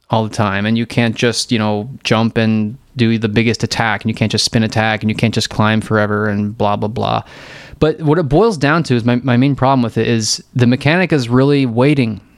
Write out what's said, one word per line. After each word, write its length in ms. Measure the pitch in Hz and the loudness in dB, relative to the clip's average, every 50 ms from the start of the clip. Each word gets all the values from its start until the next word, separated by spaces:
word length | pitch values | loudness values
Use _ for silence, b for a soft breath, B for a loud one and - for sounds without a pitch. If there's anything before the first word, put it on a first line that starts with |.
| _ - | _ -2
all 140 | - 113 110 107 | -2 0 0 -2
the 60 | - | -2
time, 320 | - 113 101 95 98 104 | -2 -2 0 0 0 0
and 120 | 107 113 113 | 0 0 0
you 80 | 117 117 | -2 -2
can't 280 | - - 120 117 113 | -2 0 0 0 0
just, 360 | - - 120 110 - - - | 0 0 0 0 -2 -2 -2
you 80 | 123 113 | -2 0
know, 300 | 110 107 104 104 104 127 135 - - | 0 0 -2 -2 -4 -8 -12 -10 -4
jump 340 | - 120 110 113 113 - 117 | -2 0 0 0 0 0 0
and 400 | 113 110 110 110 107 104 117 - - _ _ | 0 0 0 0 -2 -4 -6 -10 -16 _ _
do 220 | 135 117 113 113 113 | -2 0 0 2 0
the 100 | 110 107 | -2 0
biggest 340 | 104 117 113 117 110 - - | 0 0 2 2 0 0 -2
attack, 380 | 110 - - 117 113 104 101 - | -4 -2 -2 -2 -2 -2 -2 -4
and 60 | 113 | -6
you 60 | 107 | -2
can't 160 | - - 104 | -2 -2 -2
just 120 | - 107 - | 0 -2 -2
spin 180 | - - 120 110 | 0 0 0 0
attack, 400 | 107 - - 107 110 110 104 - | 0 0 0 0 0 -2 -2 -2
and 60 | 107 | -4
you 40 | 107 | -2
can't 180 | - - 113 101 | 0 -2 0 0
just 160 | 113 104 - | -2 -4 -4
climb 280 | - - 110 107 110 110 | -2 0 0 2 2 0
forever 480 | 107 - 110 110 104 104 104 104 107 107 | 0 0 0 0 0 0 0 -2 -2 -2
and 300 | 101 101 104 104 - - | -2 -2 -4 -4 -4 -2
blah, 180 | 107 104 104 | -2 -2 -2
blah, 120 | 104 110 104 | -2 -4 -6
blah. 320 | 113 117 107 104 113 110 - B B B B B B B B B B - | -4 -4 -2 -2 -2 -2 -4 B B B B B B B B B B 0
But 220 | - 156 151 - | 0 0 0 0
what 160 | 165 147 147 170 | 0 2 2 2
it 60 | 175 | 2
boils 340 | 127 135 160 214 233 208 143 | 2 2 2 4 2 2 0
down 240 | 135 139 151 170 151 | 0 2 2 2 2
to 120 | - 127 | 0 0
is 80 | 120 110 | 0 2
my, 120 | 123 120 123 | 2 0 0
my 200 | 120 135 123 120 | 0 2 2 2
main 180 | 127 143 139 | 2 2 2
problem 260 | 123 131 131 135 131 120 | 2 2 2 2 2 0
with 140 | 113 - 117 | 0 -2 -2
it 100 | 113 113 | 0 0
is 360 | 120 113 110 - - - - _ _ | 0 0 -2 -2 -4 -6 -8 _ _
the 100 | 127 123 117 | 2 2 4
mechanic 440 | 127 127 - 139 156 180 185 160 170 | 2 2 2 0 2 2 2 2 0
is 160 | 147 123 117 | 0 0 2
really 360 | 120 127 135 143 147 143 135 123 | 2 2 4 4 4 2 2 0
waiting, 520 | 110 117 123 143 151 143 127 113 107 98 - b b | 2 2 2 2 2 2 0 -2 -4 -6 -12 b b